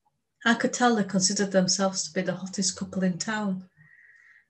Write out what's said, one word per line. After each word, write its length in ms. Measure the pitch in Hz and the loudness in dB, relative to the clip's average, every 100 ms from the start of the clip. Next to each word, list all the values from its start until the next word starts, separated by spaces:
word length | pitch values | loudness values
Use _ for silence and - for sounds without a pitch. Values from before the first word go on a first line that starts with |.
| _ _ _ _ 233 | _ _ _ _ 0
I 80 | |
could 180 | 233 247 | 2 0
tell 240 | - 247 220 | 2 4 4
they 80 | |
considered 480 | 190 190 - 202 196 | 2 2 2 2 2
themselves 520 | 190 185 - 190 - | 2 2 2 0 -2
to 100 | - | -4
be 80 | 185 | -4
the 140 | 180 175 | -4 -4
hottest 400 | 190 - 190 - | -6 -4 -4 -4
couple 260 | 190 185 | -6 0
in 140 | 185 165 | 0 0
town, 500 | - 214 208 185 - _ - - - - - - | -4 -4 -2 -4 -8 _ -20 -20 -20 -20 -20 -20